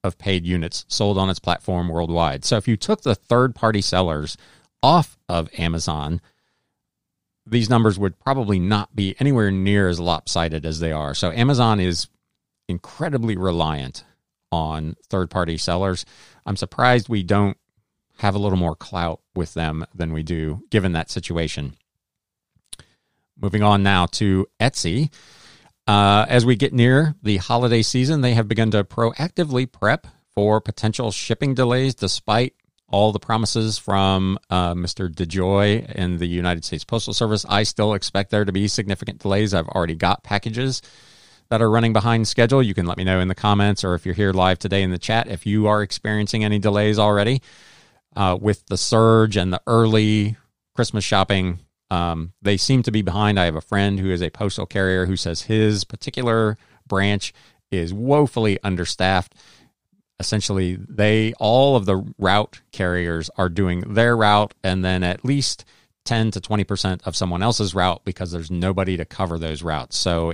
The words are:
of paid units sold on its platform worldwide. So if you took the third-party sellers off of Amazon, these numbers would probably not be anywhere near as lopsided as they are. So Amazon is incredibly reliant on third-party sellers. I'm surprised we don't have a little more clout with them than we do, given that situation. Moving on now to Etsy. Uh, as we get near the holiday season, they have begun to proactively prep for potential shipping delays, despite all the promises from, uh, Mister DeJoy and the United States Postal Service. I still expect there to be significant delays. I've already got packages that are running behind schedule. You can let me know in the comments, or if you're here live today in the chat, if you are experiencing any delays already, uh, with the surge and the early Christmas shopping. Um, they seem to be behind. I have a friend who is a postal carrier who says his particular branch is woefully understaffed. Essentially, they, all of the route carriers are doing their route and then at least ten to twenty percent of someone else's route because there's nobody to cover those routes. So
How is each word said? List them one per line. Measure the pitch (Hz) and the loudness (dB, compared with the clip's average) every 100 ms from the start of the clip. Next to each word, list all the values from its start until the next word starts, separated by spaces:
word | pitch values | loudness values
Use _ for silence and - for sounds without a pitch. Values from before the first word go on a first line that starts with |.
of | 98 - | -6 -6
paid | - 95 85 | -2 -2 0
units | 90 82 - - | -4 -4 -10 -8
sold | - 104 98 | -2 0 2
on | 95 | 0
its | 90 | -2
platform | - 85 - 90 87 | -4 -4 -4 -4 -2
worldwide. | 85 85 85 80 69 | -4 -2 0 0 -2
So | - 113 | -2 -2
if | 110 | 0
you | 110 | -4
took | - 110 | -2 -4
the | - - | -2 -4
third-party | _ 120 127 117 113 107 | _ 2 2 0 0 0
sellers | 95 92 92 76 73 - _ _ _ _ | 0 0 0 -2 -6 -12 _ _ _ _
off | 127 170 156 _ _ | 4 4 2 _ _
of | 85 76 - | -4 -4 -4
Amazon, | 82 82 - 78 73 85 _ _ _ _ _ _ _ _ _ _ _ _ - | -4 -2 -4 -4 -4 -6 _ _ _ _ _ _ _ _ _ _ _ _ -2
these | 117 107 | 0 2
numbers | 120 110 95 | 4 4 2
would | 101 - | -2 -4
probably | - 135 107 95 | -4 -2 0 0
not | 87 104 - - | 2 0 -2 -4
be | 95 - | -4 0
anywhere | 143 131 104 | 2 2 2
near | 95 95 101 95 | 2 2 2 2
as | 85 | 0
lopsided | 85 80 - 90 82 78 80 | 0 -2 -2 -2 -2 -4 -6
as | 78 | -4
they | 82 | -4
are. | 78 73 | -4 -6
So | 73 90 | -4 -4
Amazon | 80 123 135 117 104 | 0 2 2 2 2
is | 90 82 - _ _ _ _ _ _ | 0 -2 -6 _ _ _ _ _ _
incredibly | 87 - - 156 139 113 98 | -10 -10 -8 -4 -2 -2 -2
reliant | 92 85 80 76 65 - _ _ _ _ _ | -2 0 -2 -2 -8 -14 _ _ _ _ _
on | 82 78 78 78 - _ | -4 -4 -6 -8 -10 _
third-party | 98 87 92 85 82 | -4 -4 -4 -4 -4
sellers. | - 87 95 90 - - - _ - | -4 -2 -2 -4 -8 -20 -20 _ -10
I'm | 98 | -8
surprised | 110 - 123 123 107 | -8 0 2 2 0
we | 110 | -6
don't | 87 101 101 - _ _ _ _ _ _ | 0 0 0 -2 _ _ _ _ _ _
have | 104 98 | -2 -2
a | |
little | 101 92 | -2 0
more | 85 85 | -2 -4
clout | - 90 87 80 _ - | -10 -6 -6 -6 _ -8
with | 80 | -6
them | - 80 78 78 | -4 -6 -6 -10
than | - 80 | -8 -6
we | 80 | -6
do, | 78 85 78 76 - | -4 -4 -4 -6 -2
given | 110 92 | 0 0
that | 82 82 | -2 -4
situation. | - - 85 80 - 71 69 _ _ _ _ _ _ _ _ _ - - _ _ _ _ _ | -8 -6 -4 -4 -6 -10 -14 _ _ _ _ _ _ _ _ _ -20 -20 _ _ _ _ _
Moving | 101 104 | -4 2
on | 107 101 | 4 4
now | 98 98 87 | 4 2 0
to | - 104 95 - _ | 0 2 2 0 _
Etsy. | 117 - 82 104 151 - - - - - _ _ - | -2 -2 -4 -2 -2 -4 -20 -20 -20 -20 _ _ 0
Uh, | 104 101 101 113 | 4 6 4 4
as | 123 117 | 2 4
we | 120 | 2
get | 139 | 0
near | 127 120 131 156 147 | 2 4 4 2 -2
the | 107 98 | -2 -2
holiday | - 120 123 117 | 0 0 2 2
season, | 110 123 127 156 | 2 0 0 2
they | 123 | 2
have | 117 107 | 2 0
begun | 110 113 | 0 2
to | 107 101 | 0 -2
proactively | - 117 - 165 - 165 127 127 | -2 -2 -2 -6 -2 -2 0 -2
prep | _ 104 135 - _ _ | _ 0 0 -4 _ _
for | - 104 107 | -2 2 2
potential | - - 110 - 117 | 0 -4 -4 -2 -4
shipping | - - 117 143 | -6 -4 -2 0
delays, | 127 123 123 131 | 0 2 2 0
despite | 120 95 - - 110 127 _ _ _ _ | -2 -4 -4 0 0 0 _ _ _ _
all | 98 107 | 2 2
the | 101 | 2
promises | - 110 113 117 110 104 | -2 -2 0 -2 -2 -4
from, | - 98 98 95 95 95 _ | -2 0 2 2 0 -4 _
uh, | 90 87 | -2 -2
Mister | 87 87 - 90 | -2 -6 -6 -8
DeJoy | 78 85 92 92 98 104 110 - | -6 -4 -2 2 2 2 0 -4
and | - 90 87 | -6 -4 -2
the | 87 | -2
United | 87 87 85 | -2 -2 -4
States | - 80 - | -6 -10 -6
Postal | 113 - | -6 -4
Service. | 107 113 107 - | -4 0 -2 0
I | 101 | 0
still | 107 - 107 | 0 0 0
expect | 101 - 98 98 | 0 -2 -4 -2
there | 107 101 | 0 0
to | |
be | 95 101 | 0 -2
significant | - 98 98 98 - | -2 -4 -4 -6 -6
delays. | 101 98 107 | -2 0 2
I've | 92 82 | 0 -2
already | - 85 82 | -2 -2 0
got | 87 90 | 0 -2
packages | - 101 113 110 131 127 - - - - _ _ _ | -2 -4 -4 -6 -4 -6 -10 -20 -20 -20 _ _ _
that | 113 | 0
are | 113 | 4
running | 113 117 | 4 4
behind | 110 110 113 110 | 2 2 2 0
schedule. | - 117 135 | 2 4 4
You | 120 | 2
can | 95 87 | 0 -2
let | 87 | -2
me | |
know | 95 92 | 0 2
in | 92 | 0
the | 92 | 0
comments, | 104 101 101 101 | 0 2 2 0
or | 95 90 | -2 -2
if | - | -4
you're | 87 | -2
here | 101 | 0
live | 92 92 90 | 2 2 2
today | 101 98 | 0 0
in | 92 | 0
the | 90 | -2
chat, | - 113 120 | -2 -2 -2
if | 95 - | -6 -2
you | 104 107 | 0 2
are | 107 | 2
experiencing | 104 - 107 107 104 113 | 0 -6 -4 -2 -2 -2
any | 107 104 | 0 0
delays | 104 101 107 107 | 0 2 2 2
already, | 107 104 104 131 _ - - - _ _ _ - | 4 4 2 0 _ -20 -20 -20 _ _ _ -2
uh, | 95 90 | 0 0
with | 104 110 _ | 0 -2 _
the | 95 | -4
surge | - 113 113 113 110 101 | 2 4 6 6 6 2
and | 90 | 0
the | 87 - | -4 0
early | 113 113 110 107 107 104 110 _ _ _ | 2 4 4 4 2 0 -4 _ _ _
Christmas | - 117 107 | -4 -2 -2
shopping. | - 101 95 98 92 85 _ _ _ | 0 0 2 0 0 -4 _ _ _
Um, | 87 87 82 82 - | -4 -2 -4 -8 -4
they | 101 98 | -2 0
seem | - 131 | 2 2
to | 120 | 2
be | 107 | 0
behind. | 92 90 104 101 | -2 0 2 2
I | 87 | 2
have | 78 | 0
a | |
friend | - 101 101 98 | -4 0 0 0
who | 95 | 0
is | 87 | -2
a | 85 | -4
postal | - 104 - 95 | -4 -4 -4 -6
carrier | 101 95 92 90 | -2 2 2 0
who | 95 | -2
says | 90 82 | -4 -6
his | - 110 107 107 | -2 2 2 2
particular | - - - - 123 113 110 113 _ _ _ | -4 -10 -10 -4 0 2 0 -2 _ _ _
branch | 98 98 101 - _ _ _ _ | 0 2 0 -4 _ _ _ _
is | 95 82 | -4 -4
woefully | 98 123 147 147 - 110 98 | -4 0 2 2 2 0 0
understaffed. | 101 90 87 - 92 95 - _ - _ _ _ _ _ _ _ | -2 -4 -4 0 2 2 0 _ -20 _ _ _ _ _ _ _
Essentially, | - 110 - 98 92 92 | -4 -4 -2 -2 -2 -4
they, | - 104 104 110 110 113 | -10 0 4 4 2 0
all | 107 123 139 131 | 2 4 6 4
of | 95 | 2
the | 95 - - | -2 -2 -2
route | 98 101 - - _ | 2 2 0 -8 _
carriers | - 92 90 87 82 80 - | -4 -2 0 -2 -4 -6 -2
are | 92 | -2
doing | 85 95 87 | 0 -2 -2
their | 95 104 120 120 | -2 2 2 4
route | 107 104 104 - | 4 4 2 -2
and | 95 92 | -2 0
then | 92 92 | 0 0
at | 90 90 | -2 -4
least | 120 143 131 - - _ _ _ - | -2 -2 -2 -6 -14 _ _ _ -2
ten | 117 113 | 0 0
to | 98 | -2
twenty | - 107 | -4 -2
percent | 95 98 95 90 - | -2 -2 -2 -2 -6
of | 82 | -4
someone | 92 87 | -4 -2
else's | 107 117 101 92 | -2 0 -2 0
route | 90 85 - | 0 -2 -8
because | 92 90 | -8 -8
there's | 87 80 | -8 -6
nobody | 90 90 95 95 90 | -4 -2 -2 -2 -4
to | 80 | -6
cover | - 95 82 | -6 -4 -4
those | 80 78 | -6 -6
routes. | 85 76 62 - | -6 -6 -6 -4
So | - 85 82 | -2 0 -2